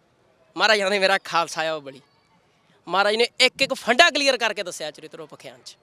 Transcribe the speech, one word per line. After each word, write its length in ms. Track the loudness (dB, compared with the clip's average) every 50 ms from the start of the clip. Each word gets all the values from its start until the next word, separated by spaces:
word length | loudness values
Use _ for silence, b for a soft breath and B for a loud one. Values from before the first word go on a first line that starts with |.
| _ _ _ _ _ _ _ _ _ _ -4
ਮਹਾਰਾਜ 220 | 0 2 4 4 4
ਕਹਿੰਦੇ, 200 | 2 0 0 0
"ਮੇਰਾ 200 | 2 2 0 0 -2
ਖਾਲਸਾ 380 | -2 -2 -2 -2 -2 -4 -4
ਆ 120 | -4 -4 -4
ਉਹ 60 | -8
ਬਲੀ।" 200 | -10 -14 -20 -20 _ _ _ _ _ _ _ _ _ _ _ _ _ _ _ _ -10 -4
ਮਹਾਰਾਜ 260 | 0 0 2 2 2
ਨੇ 140 | 0 0 0 _ 2
ਇੱਕ 220 | 2 2 2 0
ਇੱਕ 120 | -2 -2 -4
ਫੰਡਾ 360 | -4 -2 0 4 4 4 4
ਕਲੀਅਰ 260 | 4 0 0 0 0
ਕਰਕੇ 260 | 0 -2 -4 -4 -6
ਦੱਸਿਆ 280 | -8 -10 -10 -10 -10 -12
ਚਰਿਤਰੋਪਾਖਿਆਨ 680 | -12 -14 -20 -20 -18 -18 -20 -20 -20 -20 -20 -20 -20 -20 -20
'ਚ 120 | -20 -20 _